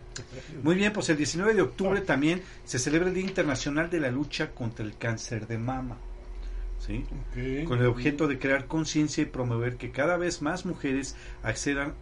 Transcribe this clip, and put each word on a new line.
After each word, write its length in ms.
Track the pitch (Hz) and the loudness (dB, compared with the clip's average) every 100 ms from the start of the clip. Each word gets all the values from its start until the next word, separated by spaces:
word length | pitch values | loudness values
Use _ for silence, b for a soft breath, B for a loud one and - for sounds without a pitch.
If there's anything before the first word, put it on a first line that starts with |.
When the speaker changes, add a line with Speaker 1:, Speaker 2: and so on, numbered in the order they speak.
| - - - 131 - 156 | -14 -12 -12 -12 -12 -2
Speaker 1:
Muy 120 | 139 185 | 4 4
bien, 180 | 208 | 4
pues 160 | 208 - | 2 2
el 80 | 151 | 2
diecinueve 360 | 147 165 208 220 | 2 2 4 6
de 60 | |
octubre 380 | 180 - 190 196 | 4 2 2 2
también 400 | 196 135 151 180 B B | 4 4 4 2 B B
se 160 | - 123 | -6 -2
celebra 300 | 151 160 180 | 2 4 4
el 60 | 180 | 2
Día 80 | 190 | 0
Internacional 640 | - 160 123 151 147 170 | 0 2 0 0 0 0
de 100 | 170 | 0
la 120 | 139 | 0
Lucha 400 | 123 147 - 156 | 0 -2 -2 -4
contra 340 | - 131 - 107 | -4 -6 -4 -8
el 120 | - | -4
Cáncer 500 | 117 113 - 113 107 | -4 -2 -4 -6 -4
de 100 | 113 | -4
Mama. 400 | 117 131 127 117 - - - B B B B - | -2 -4 -4 -8 -10 -12 -10 B B B B -6
¿Sí? 260 | - 107 147 | -4 -4 -4
Speaker 2:
Ok. 560 | 143 123 123 127 135 160 | -6 -6 -4 -2 -2 0
Speaker 1:
Con 120 | 123 | 4
el 80 | 123 | 4
objeto 400 | 120 151 147 156 | 4 2 2 2
de 120 | 139 | 2
crear 260 | 139 139 127 | 2 2 2
conciencia 560 | 160 156 156 151 151 | 0 2 2 2 2
y 40 | 147 | 0
promover 500 | 131 123 117 120 120 | 0 0 0 0 -2
que 140 | 120 | -4
cada 260 | 127 151 175 | 0 2 2
vez 240 | 175 - | 0 0
más 240 | 151 180 180 | -2 -2 -4
mujeres 500 | 165 143 135 135 B B B | -2 0 0 -2 B B B
accedan 500 | 113 110 - 139 143 - | -4 -2 0 0 -2 -4